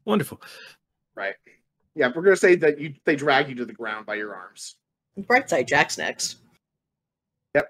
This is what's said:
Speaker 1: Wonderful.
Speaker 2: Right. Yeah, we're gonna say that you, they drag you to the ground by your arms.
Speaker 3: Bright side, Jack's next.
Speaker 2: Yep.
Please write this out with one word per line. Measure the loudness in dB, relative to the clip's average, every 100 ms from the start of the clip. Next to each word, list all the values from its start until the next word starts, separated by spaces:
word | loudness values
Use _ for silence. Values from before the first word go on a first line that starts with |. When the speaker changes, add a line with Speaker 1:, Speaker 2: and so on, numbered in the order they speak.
Speaker 1:
Wonderful. | -2 -2 -2 -10 -20 -20 -20 _ _ _ _
Speaker 2:
Right. | -10 -10 -10 _ _ _ _ _ -2
Yeah, | -2
we're | 2
gonna | 4 6
say | 6 6
that | 4 0
you, | -8 -4
they | -2 0
drag | 2 2 0
you | -6
to |
the | -10
ground | -8 -10 -8 -8
by |
your | -8 -8
arms. | -12 -18 -20 -20 -20 _ _ _ -14 0
Speaker 3:
Bright | 0 2
side, | -2 2
Jack's | 2 2 -2
next. | -8 -6 -10 -10 _ _ _ _ _ _ _ _ _ _ _
Speaker 2:
Yep. | -2